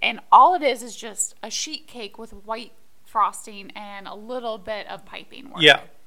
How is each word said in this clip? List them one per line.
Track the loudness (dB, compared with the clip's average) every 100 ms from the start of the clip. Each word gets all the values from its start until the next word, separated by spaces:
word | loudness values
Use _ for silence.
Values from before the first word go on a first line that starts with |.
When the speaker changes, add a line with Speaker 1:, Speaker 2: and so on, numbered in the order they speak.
Speaker 1:
and | -4 -4 6
all | 8 8
it | 6
is | 0 -2
is | -6
just | -14 -10 -6 -8 -8
a | -10
sheet | -8 -8 -10 -16
cake | -14 -14 -14
with | -18
white | -14 -10 -10 -10 -20 -20 -20
frosting | -4 0 0 -2 -14 -16 -14
and | -14 -14 -14 -14
a |
little | -14 -10 -8 -8 -8
bit | -8 -10 -10
of | -14 -14
piping | -16 -16 -18 -12
work. | 6
Speaker 2:
Yeah. | 8 8 4 -20